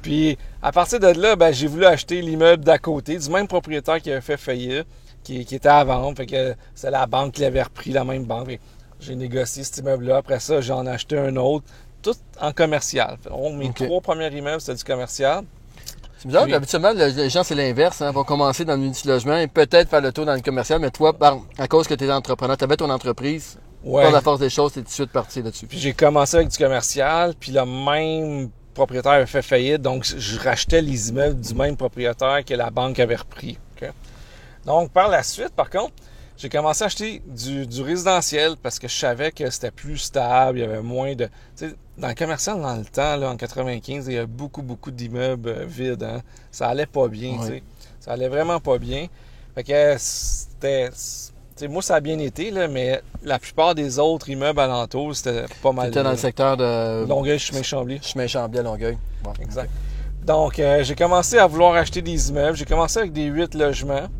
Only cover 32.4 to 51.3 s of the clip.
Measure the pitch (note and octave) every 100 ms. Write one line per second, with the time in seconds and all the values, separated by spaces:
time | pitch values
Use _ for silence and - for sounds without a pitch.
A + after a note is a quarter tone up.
32.4 | C3+ B2 A#2 A#2 B2+ B2+ A#2+ A#2 - -
33.4 | C#3+ - - - C3 - - - - -
34.4 | - - - D#3 D#3+ F3+ G3+ E3+ B2 -
35.4 | B3 - C#3 F#3 B3 - - - - -
36.4 | C3+ D3 D3+ D#3 G#3 - G#3+ G#3+ F3+ B2
37.4 | A#2+ C#3 C3 A#2+ C3+ F3 F3 F#3 - D3
38.4 | D#3 D#3 B2 - B2 - C#3 A#2+ D3+ D#3
39.4 | C#3 - A#2+ - C#3+ D3 - C#3 A#2+ B2+
40.4 | C3 B2 A2+ A2 A#2 B2 C3+ C3+ A#2 -
41.4 | - - D#3 - - - C3+ A2+ D#3+ D3+
42.4 | - G#3 C#3+ A#2 G#2 - D3 D3 C3+ A#2+
43.4 | A#2+ - B2+ A#2+ A#2+ C#3+ C3 A#2+ A2+ A#2
44.4 | C#3+ D3 C3 A#2+ - B2 A#2+ B2 C3 B2+
45.4 | A#2 A2+ A#2 A#2+ C3 B2 A2 A#2+ - -
46.4 | - - A#2+ B2+ D3 C#3+ B2 G#2+ B2 B2
47.4 | A2+ C3 - - - - - B2 B2+ C#3
48.4 | E3 E3+ D3 B2 A#2 C3 F3 - - -
49.4 | - - B2+ C#3+ D3 C#3 - - - -
50.4 | - - C#3 C3+ B2 B2+ - - -